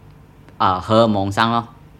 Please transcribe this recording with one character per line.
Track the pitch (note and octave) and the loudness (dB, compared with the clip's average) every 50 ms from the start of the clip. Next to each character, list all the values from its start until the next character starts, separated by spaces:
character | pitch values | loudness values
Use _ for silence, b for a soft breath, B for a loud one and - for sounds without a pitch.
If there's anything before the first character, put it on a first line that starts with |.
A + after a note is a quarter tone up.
| - - - - - - - - - - - - | -20 -20 -20 -20 -20 -20 -20 -20 -20 -20 -6 -2
啊， | A2 G2 F#2 F2+ | -2 0 0 -2
荷 | F2+ - A2 A2 A#2 | -2 0 2 2 4
尔 | |
蒙 | A2 G#2+ G2 G2 G2 G2 | 2 2 -2 -4 -4 -2
上 | A#2 A2+ A2+ | -2 0 0
咯， | A#2 A#2 A2+ A2+ - - - - - - | 0 -4 -6 -6 -16 -20 -20 -20 -20 -14